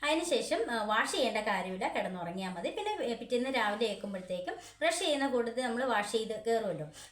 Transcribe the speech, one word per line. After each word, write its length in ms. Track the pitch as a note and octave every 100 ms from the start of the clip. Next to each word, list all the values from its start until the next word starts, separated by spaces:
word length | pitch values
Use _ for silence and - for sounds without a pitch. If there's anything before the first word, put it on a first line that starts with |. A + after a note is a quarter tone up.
അതിനുശേഷം, 680 | D4 D#4+ E4+ B3 - E4+ A#4
ആ, 120 | A#3
വാഷ് 280 | G#3+ G#3+ C4+
ചെയ്യേണ്ട 260 | F#4+ B3 A3
കാര്യമില്ല, 500 | G#3 F#3+ F#3 F#3 A#3+
കിടന്നുറങ്ങിയാൽ 640 | - F#3+ F#3 E3+ F3+ F#3
മതി. 160 | F3 A3
പിന്നെ, 340 | E4+ G4+ G#4
ഏ, 100 | B3
പിറ്റേന്ന് 360 | A#3 A#3 B3 C4
രാവിലെ 360 | C4 G#3+ G#3 A3+
ഏൽക്കുമ്പോഴത്തേക്കും 680 | G3 G3+ F#3+ F#3 F3+ F3+ G#4+ - -
ബ്രഷ് 180 | D#4 E4
ചെയ്യുന്ന 280 | F#4 C#4+ C4+
കൂട്ടത്തിൽ 360 | B3 A#3 A3+
നമ്മൾ 220 | B3+ A#3 C4
വാഷ് 260 | A3 G#3
ചെയ്ത് 320 | A3+ A3 G#3+ A3+
കയറുമല്ലോ. 400 | A3+ G#3 D#3 D3+ - -